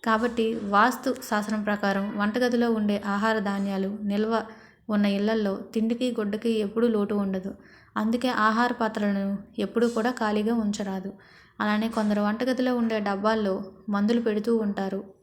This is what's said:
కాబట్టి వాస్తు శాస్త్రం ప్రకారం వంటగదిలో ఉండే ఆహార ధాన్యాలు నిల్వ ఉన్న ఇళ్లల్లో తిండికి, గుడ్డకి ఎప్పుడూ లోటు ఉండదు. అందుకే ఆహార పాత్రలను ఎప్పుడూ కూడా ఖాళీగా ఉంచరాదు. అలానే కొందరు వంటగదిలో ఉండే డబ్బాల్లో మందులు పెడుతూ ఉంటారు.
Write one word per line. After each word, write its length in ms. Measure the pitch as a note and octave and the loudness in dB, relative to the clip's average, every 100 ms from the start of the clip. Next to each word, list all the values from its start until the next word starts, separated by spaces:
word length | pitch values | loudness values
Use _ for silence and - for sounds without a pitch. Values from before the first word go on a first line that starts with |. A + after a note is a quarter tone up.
కాబట్టి 420 | - A3 A#3+ A#3 A3 A3+ | 2 2 2 0 -2 -2
వాస్తు 460 | G#3 G3+ A#3 A#3+ C4+ A#3+ | 0 4 4 2 -4 -4
శాస్త్రం 380 | - G#3 G#3 G#3+ | -2 -2 0 -2
ప్రకారం 420 | G#3 G#3 G3 G3 G3+ A3 | -2 0 0 0 -2 -2
వంటగదిలో 500 | G#3 G#3+ B3 A#3+ A#3 | 0 2 2 2 2
ఉండే 260 | A3 G#3 G#3 G#3 | 2 2 0 0
ఆహార 320 | G3+ A3 A3 | 0 2 2
ధాన్యాలు 500 | G3+ G3 G3 G3 F#3+ G#3+ | 0 -2 -2 -2 -2 -4
నిల్వ 320 | G#3 G3+ A3 A3+ A3 - - _ - | -2 0 0 0 -2 -14 -20 _ -2
ఉన్న 160 | G#3 G3+ | 2 2
ఇళ్లల్లో 480 | G3 G#3 A3+ G3+ G3 - | 2 0 0 0 -4 -4
తిండికి, 420 | A3+ A3 A#3 B3+ | -2 -2 0 -2
గుడ్డకి 400 | A#3+ G#3 G#3+ A#3 A3 | -2 -2 -2 -2 0
ఎప్పుడూ 280 | G3+ G#3+ A#3+ | -2 2 2
లోటు 280 | G#3+ G3+ G#3 | 2 0 0
ఉండదు. 360 | G3 F#3+ F#3+ - - - - - | -2 -4 -6 -12 -18 -20 -8 -2
అందుకే 340 | G#3+ A#3+ B3 A#3+ | 0 0 0 2
ఆహార 340 | G#3+ A3 B3 | 2 4 2
పాత్రలను 540 | A3+ A3 G#3+ G#3 G3 G3 G3 - - | 2 -2 0 0 0 -2 -4 -6 -4
ఎప్పుడూ 280 | G3+ A3+ A#3 | -2 2 2
కూడా 240 | A#3 A3+ | 2 -2
ఖాళీగా 420 | B3 G#3+ G#3 G#3+ A#3 | 0 0 0 0 0
ఉంచరాదు. 540 | G#3 G3+ G3 F#3+ F#3+ - - - - _ | 0 -2 -4 -4 -8 -12 -20 -20 -20 _
అలానే 280 | G#3+ G#3+ A3+ | 0 2 0
కొందరు 320 | A3+ G#3+ G#3 | 0 0 2
వంటగదిలో 500 | G#3 A3 B3 B3+ B3+ B3 | 0 0 0 0 2 2
ఉండే 220 | A3+ A3 | 0 0
డబ్బాల్లో 560 | G#3 G3 G#3 A3 G3+ F#3+ - - - | 0 0 2 2 0 -2 -6 -12 -4
మందులు 320 | G3+ G#3 A#3 | 0 2 2
పెడుతూ 300 | A#3 G#3+ G#3+ A#3 | 2 0 2 0
ఉంటారు. 420 | G#3+ G3+ G3 F#3+ G#3 - | 0 -2 -4 -4 -8 -18